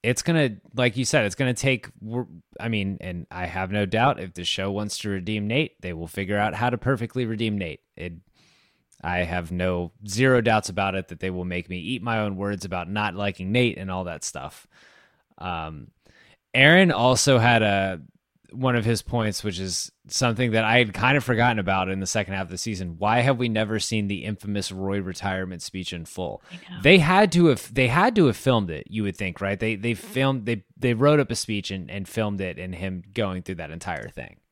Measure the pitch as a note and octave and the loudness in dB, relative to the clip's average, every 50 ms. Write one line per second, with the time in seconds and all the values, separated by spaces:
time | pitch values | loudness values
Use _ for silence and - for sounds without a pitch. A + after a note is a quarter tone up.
0 | - A2+ B2 - - - E3 D#3+ D3 B2+ G#2+ - _ - - C3+ B2+ B2 G2+ B2 | 0 0 -2 0 0 2 4 4 4 2 0 -4 _ -12 -2 2 2 2 2 2
1 | B2+ - - D3+ A2 G2+ F#2 - C#3 B2+ B2 - - C3+ C3 A2+ - - - - | -2 2 2 2 2 2 0 0 0 0 0 0 2 0 0 0 -2 -12 -18 -14
2 | - A2 A2+ B2 B2 - E2 E2+ _ _ _ - - A#2 A2+ G#2+ G2 G2 G2 - | -12 -8 -6 -6 -6 -8 -12 -20 _ _ _ -8 -6 -4 -2 -2 -2 -2 -4 -6
3 | - F#2 F2 F2 - _ - F2+ F#2 E2+ E2 F#2 F#2+ F#2 G2+ G#2 G2+ F#2+ G2 G#2+ | -8 -8 -8 -8 -10 _ -8 -8 -8 -6 -4 -4 -4 -2 0 0 0 2 2 2
4 | A#2+ C#3+ C#3 - - F#2 - - F2 - - - F#2+ G2 G2 G2+ G#2 G#2 - - | 2 2 2 0 -6 -12 -10 -8 -6 -4 -4 -2 -2 -4 -2 -4 -4 -6 -6 -6
5 | - G#2+ G2+ F#2+ F2+ F#2+ G#2+ G#2+ G#2 G#2 A2+ C#3 D#3 - _ _ - F#2 F2 D#2+ | -4 -4 -4 -4 -4 -4 -4 -4 -2 -2 0 -2 -2 -2 _ _ -10 -8 -8 -8
6 | E2 E2+ - - G2 F#2 G2+ G2+ G#2 G#2+ - F#2 A#2 B2 A#2+ A2 - C3 C#3 A#2 | -8 -8 -6 -6 -4 -2 0 0 0 0 0 0 -2 -2 -2 0 0 0 0 0
7 | A#2+ A2+ - C3 B2 A2 A2+ G#2 A#2 A2 G#2 G2+ F#2+ E2 D2+ - _ _ _ - | -2 -6 -4 -4 -4 -4 -2 -2 -2 -2 -2 -2 -4 -6 -8 -12 _ _ _ -12
8 | E2+ F2+ E2+ E2+ _ _ _ _ _ _ _ _ _ _ _ _ _ _ _ _ | -12 -10 -12 -12 _ _ _ _ _ _ _ _ _ _ _ _ _ _ _ _
9 | - E2 F2+ F2+ F2+ E2 F2 F2+ E2+ D#2+ F2 F2+ F2+ F#2 F2+ F2 F2 E2+ _ _ | -6 -4 -2 0 0 0 -2 -4 -4 -4 -4 0 0 0 0 0 -2 -6 _ _
10 | G#2 G#2 F#2+ A2 C3 C3+ B2+ A#2+ A2+ A#2 A2 A2 - - F#2 F2+ G2 G2 F#2+ F#2+ | -12 -8 -2 2 4 4 4 4 6 4 4 4 2 0 -4 -2 -2 -2 -2 -4
11 | F2+ - E2+ D#2 - F#2+ F#2 F2+ F2+ F2+ F2 F2+ E2+ - F2+ F2+ D#2+ F#2 B2+ B2 | -6 -8 -10 -6 -6 -4 -4 -4 -4 -4 -4 -6 -6 -6 -8 -8 -6 -6 -6 -6
12 | F2+ A#2+ A2+ A2 G#2+ G#2 G2 F#2 G2+ G2+ G2+ F#2 F#2+ F#2+ F#2 F2+ F2 E2 G2 G#2 | -4 -2 -2 0 0 -2 -2 -4 -4 -4 -4 -4 -6 -6 -6 -6 -6 -4 -2 -2
13 | G#2 G#2 E2+ F#2+ G2+ G2+ F#2 - F#2 F#2 G#2+ B2 B2 A#2+ E2 - F#2+ F#2+ F#2 F#2 | -2 -2 -2 -2 -4 -4 -4 -4 -6 -2 2 2 2 2 0 -4 -8 -6 -6 -6
14 | F#2 F2+ E2 D2 - - - C#2+ C2+ - - - - _ _ _ - - _ - | -6 -6 -8 -8 -10 -10 -10 -10 -12 -12 -14 -16 -20 _ _ _ -20 -20 _ -20
15 | _ _ _ _ _ _ _ - E2 F#2 F2 E2 D#2+ D#2 D#2 D2 A1+ - _ _ | _ _ _ _ _ _ _ -12 -8 -6 -6 -6 -6 -8 -10 -12 -16 -18 _ _
16 | _ _ _ _ _ _ _ _ _ _ - B2 C3+ D3 E3 F3+ F#3+ F3 C#3 F#2+ | _ _ _ _ _ _ _ _ _ _ 2 6 6 8 8 8 8 6 4 4
17 | A#2+ B2+ B2+ A#2 - D3 C3+ A#2+ A2 A#2+ A#2+ A2+ A2 G#2+ G2+ G2 F#2+ F#2+ F#2 E2 | 4 4 4 4 4 4 6 6 6 6 6 6 4 4 2 2 0 0 -4 -6
18 | C#2 - _ _ _ _ _ _ _ _ - B2+ B2+ C3 B2 A#2+ G#2+ A2+ A#2 G#2+ | -12 -18 _ _ _ _ _ _ _ _ -10 -2 0 2 2 2 2 2 0 0
19 | - - - A#2+ A2 G#2+ G2+ - - G#2+ F#2 F2 F#2+ F#2+ F2 - - - _ _ | -2 -4 -2 -2 -2 -2 -4 -4 -4 -6 -4 -4 -6 -4 -4 -6 -6 -8 _ _
20 | _ - - - C3 A#2+ A2+ G#2 B2+ A#2+ G#2+ A2 A2 A2 A2+ B2 B2 G#2 G2 - | _ -8 -4 0 0 0 2 2 0 2 2 2 2 4 4 4 4 4 0 0
21 | A2+ B2+ C#3 D3 A#2 B2+ B2 A2 A#2 B2 A#2 G#2+ F#2+ F#2 F#2+ F#2+ F#2 F#2 F#2+ F#2+ | 2 2 2 2 2 0 0 2 4 2 2 2 0 0 2 2 0 0 -2 -4
22 | F#2+ F#2 - G#2+ G2+ F#2+ G2 F#2+ F#2+ E2+ F2+ F2+ - A#2 G#2+ F2 F#2 F2 E2 D#2+ | -4 -2 -2 -2 -2 -2 -4 -6 -6 -6 -8 -8 -6 -6 -6 -6 -6 -8 -6 -2
23 | G2 G#2 A2 B2 A#2+ C3+ C3+ A#2 B2 A#2+ A2 A2 A2 G2+ A2 G#2+ - - A#2 A2 | 0 2 2 4 4 2 2 2 0 0 2 0 0 0 0 -2 -2 -2 -2 -2
24 | G#2 G2 G2+ F#2 - G2+ G#2 - - G2+ G2+ G2+ F#2+ - F#2+ F#2 F#2+ G2 G2 G2+ | 0 -2 -4 -4 -4 -6 -8 -8 -6 -6 -6 -4 -4 -6 -6 -6 -4 -2 -2 -2
25 | F#2+ F#2 F2+ - - G2 F#2+ F#2+ F#2 F2+ F#2 E2+ - - - F#2+ F2+ - - E2+ | -4 -6 -8 -6 -6 -4 -4 -4 -4 -6 -8 -12 -12 -10 -10 -8 -8 -8 -8 -10
26 | E2 - - - F#2 D#2 - - _ - - F3 - - F3+ - F#2+ D3 F#3 F#3+ | -12 -12 -8 -8 -6 -6 -8 -10 _ -18 -20 -20 -18 -16 -16 2 6 8 8 8
27 | D#3 D3+ F#3 F#3+ G#3+ G3 D#3 F3 F3 D#3+ C3 - - - A2+ C3+ C3 A#2+ A#2+ D#3+ | 8 6 6 6 4 6 6 6 6 6 6 4 0 -4 2 2 2 4 4 4
28 | F#3+ B3 A#3+ A3 F3 C3+ G#2 - - C3+ B2+ A2+ G2+ F2 D#2+ D2 - - G2 A2 | 4 4 6 6 6 6 4 2 2 2 4 4 2 0 -4 -8 -10 -8 -4 -2
29 | G#2+ G2 F#2 - G#2 F#2+ E2+ - G2 G2 G2+ F#2+ A2+ A2 A2 G2 G2+ A#2 A#2 G2 | -2 -2 -2 -4 -6 -6 -4 -4 -4 -4 -2 -2 -2 -2 -2 -2 -2 -4 -4 -4
30 | - - G#2 B2+ C3+ C#3 C3+ B2+ G#2 A2+ A#2 G#2 - _ _ - - B2 A#2+ A2 | -6 -6 -2 0 0 2 0 0 -2 -4 -4 -4 -6 _ _ -2 0 0 2 4
31 | C3+ D3 D3+ D3+ C#3 - A#2+ - - - A2 G#2 F#2+ - G2 F#2+ F2 - F2 G2+ | 6 6 6 6 4 2 -2 -6 -4 -4 -4 -4 -4 -4 -8 -8 -8 -8 -8 -8
32 | F#2+ - - A2+ A2 G#2 G2+ G2 F#2+ F#2 E2+ - F2+ F#2 F2+ E2 F#2 F#2+ F#2 F2+ | -8 -6 -2 -2 -2 -2 -2 -2 -4 -4 -6 -8 -8 -8 -8 -6 -6 -6 -6 -8
33 | F2 - F#2+ - A2 G2 F#2 F#2 F2 - F#2+ E2 E2+ D2 D#2+ E2+ - F#2+ E2+ C#2+ | -10 -8 -4 -2 -2 -2 -2 -6 -6 -8 -8 -8 -8 -10 -10 -10 -8 -8 -8 -8
34 | A1 - - - B1 G1+ G1+ _ _ _ | -8 -12 -12 -14 -16 -16 -18 _ _ _